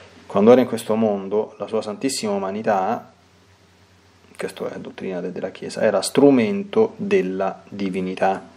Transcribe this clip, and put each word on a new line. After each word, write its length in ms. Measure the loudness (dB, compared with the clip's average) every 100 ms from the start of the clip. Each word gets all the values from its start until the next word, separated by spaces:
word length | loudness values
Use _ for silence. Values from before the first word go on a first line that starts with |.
| -20 -20 -6
quando 240 | 4 8
era 100 | 8
in 60 | 6
questo 300 | -4 -2 0
mondo 580 | 0 -2 -2 -4 -4 -10
la 100 | -6
sua 120 | -4
santissima 520 | -4 -6 -4 -4 -4
umanità, 800 | -4 -4 -4 0 0 0 -4 -8 _ _ _ _ _ _ _ _ _ _ _ _ -10
questa 380 | -10 -8 -10
è 40 | -8
dottrina 420 | -14 -10 -8 -6
de-, 100 | -8
della 200 | -8 -8
Chiesa, 300 | -8 -10 0
era 200 | 2 2
strumento 920 | 0 6 6 6 2 -2 -2 2 2 0
della 680 | 0 0 0 -2 -4 -6 -14
divinità. 760 | -6 -4 -2 -4 0 0 0 -8